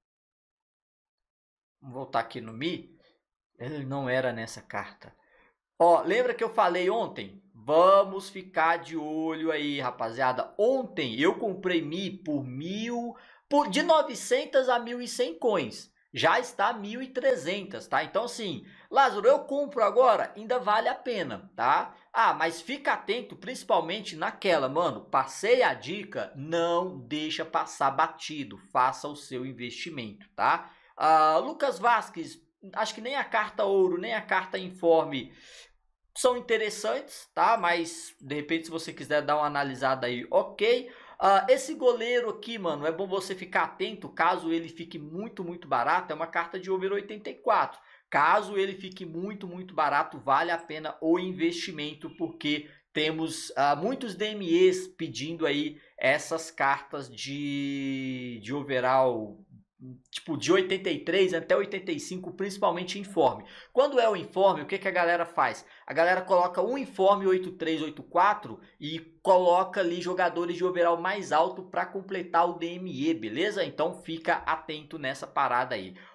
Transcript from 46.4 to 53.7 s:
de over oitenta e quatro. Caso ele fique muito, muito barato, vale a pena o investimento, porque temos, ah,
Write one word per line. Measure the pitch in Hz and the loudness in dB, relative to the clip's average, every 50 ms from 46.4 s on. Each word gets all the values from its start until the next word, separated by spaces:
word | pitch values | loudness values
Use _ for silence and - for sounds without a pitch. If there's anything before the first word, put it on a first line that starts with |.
| 170 - - 190 | -4 -4 -6 -8
de | 185 190 | -4 -2
over | 190 185 185 190 | -2 -2 -2 -2
oitenta | 202 202 202 - 214 208 - 277 | -2 -4 -4 -6 -10 -12 -12 -12
e | 262 | -14
quatro. | - - 247 214 180 143 131 - - - _ - - _ _ | -4 0 2 2 2 2 0 -4 -10 -20 _ -20 -20 _ _
Caso | - 143 147 160 180 214 208 185 208 | 0 2 4 6 4 4 2 0 -2
ele | 196 190 196 196 | -2 -2 -2 -2
fique | 190 190 190 185 - 190 | -6 -12 -14 -14 -12 -12
muito, | 165 160 170 185 208 214 196 202 180 | -10 -8 -8 -8 -8 -8 -10 -12 -12
muito | 175 180 185 - - | -12 -12 -14 -6 -2
barato, | 156 156 143 139 143 165 - - 143 | 0 0 2 2 2 0 0 -4 -6
vale | - 135 135 143 165 175 | -2 2 2 2 2 2
a | 170 165 | -2 -4
pena | - - 156 156 156 151 - - | -4 -8 -10 -8 -8 -8 -8 -4
o | - 160 170 175 | 0 2 2 2
investimento, | 180 185 180 - 160 170 170 170 - - 180 151 147 151 156 151 - 160 - - | 0 -2 -4 -2 0 0 0 -2 -6 -8 -8 -8 -8 -8 -8 -10 -14 -14 -10 -8
porque | 175 160 - - - 147 147 151 147 - - _ _ _ - | -8 -8 -6 -6 -4 -2 -2 -2 -4 -8 -16 _ _ _ -2
temos, | 156 151 156 160 160 160 156 - - - - - | 0 0 0 0 -2 -4 -4 -6 -8 -10 -6 0
ah, | - 139 143 | 2 4 4